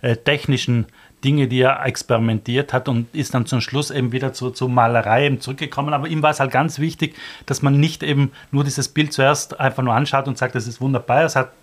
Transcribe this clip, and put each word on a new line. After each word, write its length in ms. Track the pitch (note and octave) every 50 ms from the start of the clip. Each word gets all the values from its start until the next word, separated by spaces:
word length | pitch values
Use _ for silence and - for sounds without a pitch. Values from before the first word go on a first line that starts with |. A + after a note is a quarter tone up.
äh, 160 | - B2 A#2 A2+
technischen 680 | - - C#3+ C#3+ - - C#3 B2 - - B2 A#2+ A2 - _ - - - _ _ -
Dinge, 240 | B2+ C#3+ D3+ C#3 B2
die 140 | A#2 B2+
er 220 | B2+ C3 C3+ C3+ -
experimentiert 880 | B2+ A2+ - - _ A#2+ A2+ A2+ A2+ A2+ G#2+ - - A#2+ B2+ C#3 C#3 -
hat, 140 | B2+ B2 -
und 200 | B2+ A#2 A#2 A2+ -
ist 180 | D#3 C#3 - -
dann 140 | C3+ A#2 -
zum 120 | - B2
Schluss 300 | A2 - - C#3 D3 -
eben 220 | C3+ C#3+ B2+ B2
wieder 220 | A#2 C3 B2+ C3 A2
zu, 180 | - B2+ B2+
zu 160 | B2 - B2+ B2+
Malerei 580 | B2 B2 A#2+ A#2 A#2+ A#2 A2 G#2 A2 B2 C#3+
eben 140 | C#3+ C#3 -
zurückgekommen. 540 | - - C3+ C3+ D#3 C3+ - - C#3+ D3 D3+
Aber 120 | C#3+ C3+ D#3+
ihm 140 | E3 D#3
war's 180 | D3+ D3+ - -
halt 120 | C#3 C3+
ganz 260 | - C3 C#3+ E3 C3 -
wichtig, 380 | D3 E3 D#3 - E3 D3+ - - - - - - - -
dass 160 | C#3 - -
man 160 | C#3 C#3 C#3+
nicht 240 | D3 D#3 D#3 - -
eben 280 | D3 D3 C#3 C#3+ C3+ - - - _
nur 120 | - C#3 C#3+
dieses 240 | C#3 C3+ - C#3 -
Bild 240 | - D3 D3+ D3 -
zuerst 460 | - C3+ C3+ D3+ C#3+ - - - -
einfach 220 | C#3 C3+ B2+ -
nur 140 | B2+ B2 A2+
anschaut 320 | A#2 C#3+ C#3+ - C3+ C3+ C#3
und 100 | B2+ -
sagt, 160 | - B2+ -
„Das 140 | B2+ A2 A#2+
ist 120 | A2+ -
wunderbar, 420 | B2+ C3+ C#3 B2 - - B2 C#3 D#3+
es 120 | D#3 -
hat 180 | C#3+ B2+ - - _